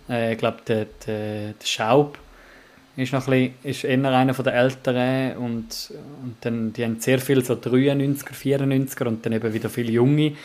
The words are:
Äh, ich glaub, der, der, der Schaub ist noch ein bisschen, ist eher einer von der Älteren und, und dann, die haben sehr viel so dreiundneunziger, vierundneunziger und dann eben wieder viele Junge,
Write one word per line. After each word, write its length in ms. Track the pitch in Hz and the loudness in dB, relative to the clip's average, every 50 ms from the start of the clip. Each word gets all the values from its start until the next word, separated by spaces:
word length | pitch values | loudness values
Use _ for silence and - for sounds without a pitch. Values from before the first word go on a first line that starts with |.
| - - | -8 -4
Äh, 260 | 123 117 113 113 113 | -2 -2 0 0 0
ich 40 | 113 | 0
glaub, 260 | 120 113 110 - - | 0 -2 -2 -2 -2
der, 200 | - 117 107 107 104 - - - | -2 0 0 -2 -4 -8 -12 -8
der, 480 | - 110 107 107 107 107 107 107 107 107 | -6 -6 -6 -4 -6 -6 -6 -8 -10 -10
der 120 | - - | -8 -8
Schaub 520 | - - - 113 110 123 143 147 143 - - - - - - - - - - - _ _ - _ _ _ | -6 -4 -2 2 4 4 4 4 2 -2 -12 -20 -20 -20 -20 -20 -20 -20 -20 -20 _ _ -20 _ _ _
ist 160 | - 131 123 | -6 -4 -2
noch 160 | 139 131 123 135 | -2 -2 0 2
ein 20 | |
bisschen, 240 | 131 131 127 127 127 - | 4 4 4 2 -2 -6
ist 220 | - 143 135 - - | -8 -8 -6 -4 -2
eher 260 | 143 131 131 139 135 | 0 2 2 2 4
einer 220 | 131 127 131 135 | 4 4 4 4
von 120 | 127 131 120 | 2 0 0
der 100 | 131 110 | 0 2
Älteren 840 | 123 123 131 127 - - 135 123 123 123 127 131 135 131 127 - | 4 4 2 0 -2 -2 -2 0 2 0 0 0 0 -2 -2 -4
und, 560 | 101 123 120 117 113 113 113 - - - - - 151 - - 143 135 | -4 -6 -6 -6 -6 -8 -10 -12 -12 -12 -12 -14 -16 -16 -18 -16 -14
und 140 | 131 123 113 - | -14 -14 -10 -8
dann, 320 | - 123 117 117 113 110 | -6 -4 -2 -2 -2 -4
die 100 | 107 - | -4 -2
haben 160 | 117 113 113 113 | -2 -2 -2 0
sehr 200 | - 127 131 127 | 2 2 2 2
viel 260 | 131 - 139 131 127 | 2 2 2 2 2
so 100 | - 120 | 2 0
dreiundneunziger, 800 | 113 - 120 123 127 135 139 139 143 139 143 143 139 - - | -2 0 2 2 4 4 4 2 2 0 0 -2 -4 -6 -12
vierundneunziger 720 | 139 - - 135 139 135 139 135 135 135 139 - - - 131 | -12 -6 -2 0 0 2 2 2 0 0 0 -2 -4 -4 -2
und 200 | 120 113 110 - | -2 -2 -2 -2
dann 80 | 113 113 | -2 -2
eben 180 | 110 117 113 | -2 -2 -2
wieder 160 | 110 117 - 107 | -2 -2 -4 -4
viele 240 | - 127 120 117 | -4 -4 -2 2
Junge, 400 | 113 117 120 135 147 151 151 151 147 - | 4 4 6 6 6 4 2 0 -2 -6